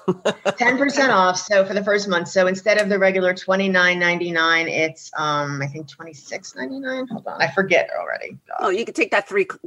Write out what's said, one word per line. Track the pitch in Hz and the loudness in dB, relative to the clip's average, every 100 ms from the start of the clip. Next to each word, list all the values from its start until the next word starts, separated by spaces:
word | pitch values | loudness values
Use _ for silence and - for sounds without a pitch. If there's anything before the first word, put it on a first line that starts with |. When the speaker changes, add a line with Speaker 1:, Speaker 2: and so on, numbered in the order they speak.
| - 180 | -4 -2
Speaker 1:
<laughs> | - - 196 190 | -2 -2 -2 0
Speaker 2:
Ten | 240 254 | 2 2
percent | 277 277 269 | 0 2 2
off. | 208 185 180 | 4 4 2
So | - 202 | 0 2
for | 190 | 2
the | 202 | 0
first | 202 202 202 | 0 0 2
month, | 175 175 | -2 0
so | 190 180 | 2 2
instead | 190 214 214 | 2 2 2
of | 208 | 2
the | 202 | 4
regular | 190 190 185 | 4 4 0
twenty-nine | 190 - 190 196 185 180 180 | 0 0 0 2 4 4 4
ninety-nine, | 175 175 175 170 165 165 165 | 2 0 0 0 2 2 0
it's, | - 160 160 - - | 0 -2 -4 -12 -6
um, | 151 147 143 143 | -2 -2 -2 -4
I | 139 | -6
think | 143 151 | -8 -14
twenty-six | - 165 147 - - - | -18 -20 -20 -14 -14 -12
ninety-nine. | - 262 269 262 262 254 | -12 -10 -8 -8 -8 -8
Hold | 226 - | -10 -10
on, | - | -4
I | 165 | -4
forget | - 190 165 - - | 0 2 2 0 -4
already. | 82 55 - 135 - | -6 -8 -10 -16 -14
God. | - | -4
Speaker 3:
Oh, | 214 | -2
you | 185 | -2
could | 226 | -4
take | - 220 | -4 -2
that | 208 - | 0 -2
three, | 202 185 - | -2 -2 -4